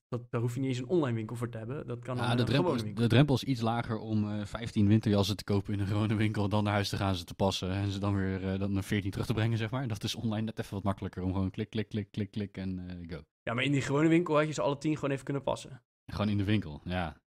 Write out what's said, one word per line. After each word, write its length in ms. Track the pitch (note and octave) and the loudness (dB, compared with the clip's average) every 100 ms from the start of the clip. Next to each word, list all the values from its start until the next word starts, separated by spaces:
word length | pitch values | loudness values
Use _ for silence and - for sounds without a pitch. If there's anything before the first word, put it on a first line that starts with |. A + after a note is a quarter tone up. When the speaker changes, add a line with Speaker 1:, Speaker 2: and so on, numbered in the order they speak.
| _ | _
Speaker 1:
dat, 240 | A#2+ - | -8 -4
daar 100 | A#2+ | -2
hoef 120 | A#2+ | -2
je 60 | B2 | 0
niet 100 | C3+ | -2
eens 80 | B2 | -2
een 100 | B2+ | 0
online 280 | F3+ C#3 A2+ | 2 2 0
winkel 200 | A2 A#2+ | -4 -6
voor 140 | A#2+ | -6
te 80 | A#2 | -6
hebben. 300 | A2 D3 C3 | -8 -8 -8
Dat 120 | A#2+ | -8
kan 160 | A#2+ B2 | -6 -4
Speaker 2:
Ja, 80 | A#2+ | 0
Speaker 1:
al 40 | |
in 60 | A#2+ | 2
Speaker 2:
de 60 | |
Speaker 1:
een 60 | A#2 | 2
Speaker 2:
drempel 160 | B2+ F3+ | 4 2
Speaker 1:
gewone 80 | B2+ | 0
Speaker 2:
is, 40 | G#2+ | -2
Speaker 1:
winkel. 180 | G2+ | 0
Speaker 2:
de 60 | A#2 | 6
drempel 260 | A#2 D3 B2+ | 6 6 4
is 80 | |
iets 180 | - B2 | 0 -2
lager 360 | A2+ A#2 A#2 A2 | 0 -2 -2 -6
om, 320 | A2 A2 G#2 | 0 0 0
eh, 140 | G#2+ G#2 | -2 -6
vijftien 420 | B2+ A#2+ A2 G2+ | -8 -4 4 6
winterjassen 500 | A2 A2 G2+ G2 G2+ | 6 6 4 4 0
te 60 | |
kopen 300 | - G2+ - | 0 0 0
in 60 | G2+ | -2
een 80 | G2 | 0
gewone 280 | G#2 G#2+ G#2+ | 0 2 2
winkel, 340 | G#2+ G#2+ G2+ | 2 2 2
dan 140 | G#2+ | 2
naar 100 | G#2 | 2
huis 160 | G#2 G2+ | 2 0
te 80 | - | 0
gaan, 180 | G2 F2+ | 0 0
ze 80 | |
te 100 | E2 - | -4 0
passen 360 | G2 - F#2 | 0 2 -2
en 200 | F#2+ G2+ | -2 -2
ze 80 | G2 | -2
dan 160 | G2+ G2+ | 0 0
weer, 380 | F#2+ F#2+ F#2+ | 0 -2 -2
eh, 60 | F#2+ | -2
dan 160 | G2 G2 | 0 -2
een 80 | |
veertien 280 | F#2+ G#2 G2 | 0 -2 -2
terug 140 | G#2 G#2+ | -2 -2
te 80 | |
brengen, 240 | G#2+ A2 A2+ | 0 0 0
zeg 140 | A2 | -2
maar. 160 | B2+ C3 | -4 -4
Dat 160 | G#2+ | -4
is 120 | A#2 - | -4 -4
online 260 | A#2 G#2+ A2 | -2 -2 -4
net 140 | - | -6
even 140 | A2 | -6
wat 100 | G2 | -4
makkelijker 400 | G2 F#2+ F#2+ - | -2 -2 -4 -4
om 100 | F#2 | -2
gewoon 160 | F#2 F#2+ | 0 0
klik, 200 | - G#2+ | -2 -4
klik, 200 | A2 G#2 | -4 -4
klik, 220 | G#2+ G2+ | -4 -6
klik, 200 | - G2+ | -6 -6
klik 260 | - G2+ - | -4 -6 -6
en, 320 | F#2+ F#2 F2+ | -6 -6 -8
eh, 200 | F2+ E2+ E2 | -12 -10 -12
go. 80 | - _ | -12 _
Speaker 1:
Ja, 100 | - | -6
maar 100 | A#2 | -2
in 80 | C3+ | 0
die 100 | C#3+ | 0
gewone 260 | B2 C#3 D#3+ | 0 2 4
winkel 300 | E3 E3+ D3+ | 4 4 2
had 100 | D#3 | 0
je 60 | |
ze 80 | D3+ | 0
alle 160 | C#3+ C#3 | -2 0
tien 180 | D#3 D3+ | -2 -2
gewoon 160 | C#3 | -2
even 120 | C#3 - | -4 -4
kunnen 180 | C#3 | -4
passen. 400 | - A2 - B2 _ _ - | -2 -4 -6 -18 _ _ -10
Speaker 2:
Gewoon 180 | - G#2 | -2 0
in 80 | G2+ | 2
de 60 | |
winkel, 380 | G2 G#2+ E2 C#2+ | 2 2 0 -8
ja. 380 | - F2+ E2 - _ | -6 -2 -4 -6 _